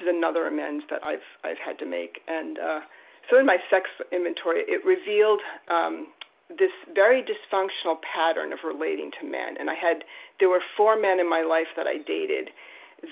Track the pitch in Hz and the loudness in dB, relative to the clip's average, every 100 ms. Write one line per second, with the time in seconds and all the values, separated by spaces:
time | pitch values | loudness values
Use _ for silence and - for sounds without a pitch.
0 | 175 175 165 165 160 151 151 147 151 151 | 0 2 2 0 -2 -4 -4 -8 -8 -8
1 | 151 156 - - 156 - - - 151 87 | -6 -8 -10 -12 -10 -8 -10 -10 -8 -6
2 | 85 - - 160 160 156 165 156 - - | -8 -12 -10 -8 -8 -8 -6 -6 -10 -20
3 | - _ - 247 269 180 - 190 185 - | -20 _ 4 6 6 4 4 2 0 -10
4 | - 180 175 170 175 170 165 180 185 185 | -6 -4 -2 -4 -2 0 0 0 2 2
5 | 202 208 214 208 - - - 170 165 165 | 2 4 4 4 0 -12 -2 0 0 -4
6 | 156 - - _ - 175 190 - - 202 | -12 -18 -20 _ -8 0 2 0 -4 4
7 | 208 262 240 208 - 196 190 - 180 160 | 6 6 2 -8 -2 -2 -2 -4 -4 -4
8 | - 180 165 160 156 143 160 143 160 151 | -4 -2 0 0 -4 -6 -8 -4 -4 -4
9 | 147 - 143 131 120 - 151 - 170 156 | -6 -10 -8 -8 -8 -8 -6 -2 0 -2
10 | - - - - 185 180 - - 214 220 | -4 -20 -10 2 4 4 0 2 4 4
11 | 208 185 175 165 165 165 165 - 143 131 | 4 2 2 2 2 0 0 -4 -4 -4
12 | 151 160 156 143 - - - - - _ | -4 -4 -2 -4 -6 -14 -20 -20 -20 _
13 | 165 | -2